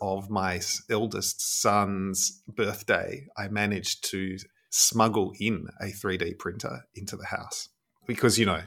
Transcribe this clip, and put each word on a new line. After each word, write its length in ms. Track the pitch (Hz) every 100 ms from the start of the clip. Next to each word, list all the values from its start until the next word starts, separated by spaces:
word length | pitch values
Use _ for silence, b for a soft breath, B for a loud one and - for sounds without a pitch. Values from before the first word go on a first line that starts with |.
of 300 | 101 98 98
my 260 | 104 95 90
s-, 260 | - - -
eldest 720 | 107 113 101 - - - -
son's 840 | 113 104 98 98 95 92 - - -
birthday, 760 | 104 101 98 - 95 87 90 - -
I 120 | 101
managed 560 | 104 104 101 - - -
to 260 | 98 95 95 - _ -
smuggle 640 | - - 113 113 107 95 -
in 260 | 104 98 - -
a 80 | 101
three 260 | 98 101 90
D 160 | 85
printer 540 | 90 - - - 127 -
into 220 | - 95 98
the 100 | 95
house. 420 | - - - - _ _ _ -
Because, 320 | 117 123 110
you 60 | 104
know, 160 | 80